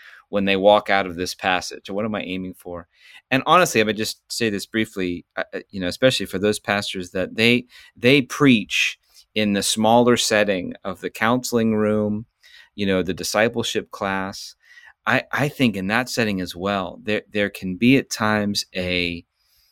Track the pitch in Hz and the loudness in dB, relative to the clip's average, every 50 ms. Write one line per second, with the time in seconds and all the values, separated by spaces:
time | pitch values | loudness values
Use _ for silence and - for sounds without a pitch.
0 | - - - - _ _ - 101 101 98 98 95 95 101 104 104 - - 98 98 | -20 -20 -20 -20 _ _ -4 -2 0 2 2 4 6 6 6 6 6 2 0 0
1 | 98 92 87 82 90 87 - - - 98 92 87 - - 71 - - - 98 98 | 0 -2 -4 -6 -6 -6 -6 -4 -2 0 0 0 -2 -6 -12 -14 -12 -8 -6 -4
2 | 107 110 107 98 - 85 90 92 92 92 90 - - 90 87 87 82 _ _ _ | -4 -4 -4 -6 -6 -6 -8 -8 -8 -10 -12 -14 -16 -14 -14 -14 -16 _ _ _
3 | _ - - - _ - - - - - 160 180 180 - - 117 110 107 107 98 | _ -20 -20 -20 _ -4 -2 -2 2 4 4 4 4 4 2 2 2 2 0 -2
4 | 110 - - _ _ - - - 120 113 101 98 - - - 113 110 110 - 98 | -4 -6 -6 _ _ -12 -6 -4 -2 -2 -2 -4 -6 -4 -4 -4 -4 -4 -4 -6
5 | 92 90 87 82 73 _ - - - - - 95 - _ - 98 92 90 87 - | -4 -4 -6 -6 -10 _ -10 -10 -8 -8 -10 -14 -12 _ -10 -6 -6 -6 -2 2
6 | - - - - 98 - - 92 95 104 107 - - - 104 101 101 - - 98 | 2 2 2 2 -4 -6 -6 -2 0 0 -2 -2 -2 -4 -2 -2 -2 -4 -8 -10
7 | 90 87 - 95 90 - - - 110 117 120 123 120 _ - - - - _ - | -10 -8 -6 -6 -6 -4 -2 2 4 4 4 2 0 _ -16 -20 -20 -20 _ 0
8 | - 123 139 147 123 - - - 147 139 123 110 95 - - - - - - - | 4 4 4 4 4 0 0 2 6 6 6 6 4 0 -2 -2 -2 -2 -4 -8
9 | _ _ _ - - _ - 107 107 104 101 98 95 - - 110 110 110 113 120 | _ _ _ -20 -20 _ -4 -2 0 0 0 0 0 -2 -2 0 4 4 6 6
10 | 120 120 120 113 - - 113 104 104 101 98 90 87 82 82 - - 98 92 - | 6 6 4 2 2 2 2 2 2 2 0 -2 -4 -8 -12 -12 -10 -10 -10 -8
11 | - 90 - - 113 113 123 127 127 - - 117 113 113 110 107 107 104 107 107 | -10 -10 -6 -2 0 2 2 0 0 -2 0 0 2 2 2 2 2 2 0 0
12 | 107 104 104 104 110 - _ _ _ - - - - _ _ - 101 98 95 92 | 0 -2 -2 -4 -8 -10 _ _ _ -20 -20 -20 -20 _ _ -4 0 0 2 2
13 | 90 85 90 80 87 - - 104 107 120 117 117 113 - - 107 95 - - - | 0 -2 -4 -6 -6 -2 0 2 2 2 0 -2 -4 -4 -4 -4 -6 -6 -8 -6
14 | 104 98 98 95 95 95 104 - - - - _ _ _ - - - - - _ | -4 -4 -4 -4 -4 -6 -10 -12 -14 -18 -18 _ _ _ -20 -20 -20 -20 -20 _
15 | - - 117 127 - - - 113 135 151 143 - 135 120 95 98 92 95 107 117 | -2 0 0 0 -2 -2 -4 -4 -2 -2 -2 0 0 0 0 0 -2 -2 0 -2
16 | 127 120 - - 117 107 101 95 90 85 - 85 90 98 101 98 92 85 - - | -2 -2 -2 -2 -2 -2 -2 -4 -4 -6 -8 -6 -4 -2 -2 -2 -4 -6 -10 -10
17 | - 104 104 104 - _ - 104 101 101 - - - 92 92 90 113 120 135 131 | -6 -4 -4 -4 -4 _ -2 -2 -2 -2 -2 -6 -8 -8 -4 0 4 4 4 4
18 | - - - - 110 107 107 107 104 104 101 101 - - - 95 90 90 90 90 | 2 -2 -4 -2 0 0 0 0 0 -2 -2 -4 -6 -6 -6 -6 -4 -2 -2 0
19 | 87 85 85 85 - _ _ _ _ _ _ _ _ _ | 0 -2 -4 -6 -10 _ _ _ _ _ _ _ _ _